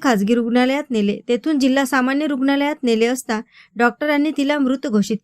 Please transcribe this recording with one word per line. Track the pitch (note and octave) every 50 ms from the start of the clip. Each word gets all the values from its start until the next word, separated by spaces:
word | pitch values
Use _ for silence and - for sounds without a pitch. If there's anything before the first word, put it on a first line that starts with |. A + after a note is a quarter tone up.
खासगी | D#4 C#4 A3+ F#3+ G3+ G3+ A#3+
रुग्णालयात | B3 A#3 A#3 A#3 B3 B3 B3+ C4 C#4+ D4 -
नेले, | B3 A3 G#3 G3+ G3+ - - -
तेथून | A#3+ A3 - D#4 D#4 C#4
जिल्हा | C4 C4 C4 C#4 C#4
सामान्य | C4 C#4+ C4 B3 C4 C4+ C#4+ D4+
रुग्णालयात | D#4 D4 B3+ C4+ C#4 C#4 C#4 C#4+ D4 D4+ D4+
नेले | - A#3+ A3+ A3 A3+
असता | A#3 C4 B3+ - - A3+ G#3+ - _ _ - - _ -
डॉक्टरांनी | - A#3+ A#3+ A#3+ - D4 D4+ D4 C#4+ D4 D#4 D4
तिला | D4 C#4 C#4 D4 D4
मृत | C4+ B3+ C4+ C4 -
घोषित | D4 G#3 G#3+ G3 - A3+ G#3